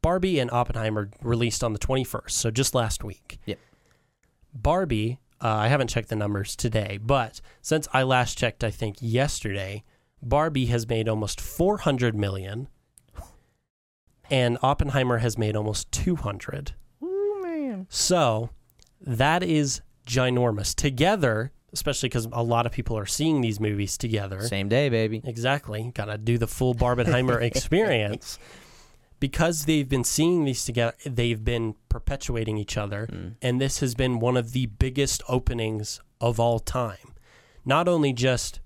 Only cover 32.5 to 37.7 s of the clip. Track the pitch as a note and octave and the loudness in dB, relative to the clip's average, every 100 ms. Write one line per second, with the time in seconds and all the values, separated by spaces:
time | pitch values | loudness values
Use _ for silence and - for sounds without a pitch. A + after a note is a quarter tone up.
32.5 | G#2+ G#2 - G2+ G2+ A2+ F2+ F2 A2 B2 | -2 -4 -4 -4 -6 -8 -8 -12 -4 -2
33.5 | B2 C3+ - C3+ A#2 B2+ B2 A#2 B2+ A#2 | 0 0 0 -2 0 0 2 2 0 0
34.5 | B2 B2 G2+ C3 B2+ C3+ - - B2+ - | -2 -4 0 -2 0 -2 -2 -2 0 0
35.5 | A#2+ A2 A2 G#2+ - - _ A#2+ A2+ A#2 | 0 -2 -4 -6 -12 -16 _ 0 2 2
36.5 | A2+ - B2+ A#2 F#2+ - - - - _ | 2 0 -2 -4 -8 -18 -20 -20 -20 _
37.5 | - - | -12 2